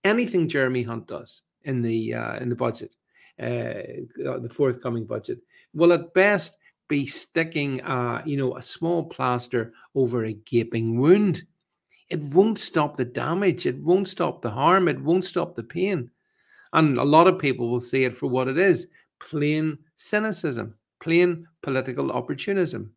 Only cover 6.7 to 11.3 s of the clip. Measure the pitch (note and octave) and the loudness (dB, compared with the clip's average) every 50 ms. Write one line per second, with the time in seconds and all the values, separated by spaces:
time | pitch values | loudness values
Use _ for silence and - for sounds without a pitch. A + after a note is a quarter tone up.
6.7 | _ _ _ _ D3+ C#3+ C#3 - - - - _ _ E3+ E3 D#3+ D#3+ D#3+ C#3+ C#3+ | _ _ _ _ -2 -2 -2 -4 -8 -12 -12 _ _ -2 -2 -2 -2 -4 -2 -2
7.7 | C3+ B2+ - D#3+ C#3 B2 B2 A#2+ A#2 A#2+ B2 D#3 C#3+ C#3 C3+ B2+ - - - - | -4 -4 -4 -4 -2 -2 -2 -2 -4 -4 -4 -4 -2 -2 -2 -2 -4 -6 -12 -14
8.7 | - - E3 E3 F3 E3+ D#3+ E3 - - C3 B2+ B2 B2 A#2+ - - A#2+ A2+ A#2 | -10 -6 -2 -2 0 -2 -2 -6 -6 -2 0 0 0 -2 -4 -2 -2 -2 -2 -4
9.7 | _ - - _ _ C#3 C3 A#2+ A#2+ A#2+ A2 A2 G#2+ G#2 _ - - A#2 A2 A2+ | _ -20 -20 _ _ 0 0 2 0 -2 -2 -4 -6 -10 _ 0 0 0 0 0
10.7 | - A#2 A2+ A2+ A2+ A#2+ C3+ D3+ F#3 G#3 G#3+ G3 | -2 -2 -2 0 0 2 6 6 6 6 6 2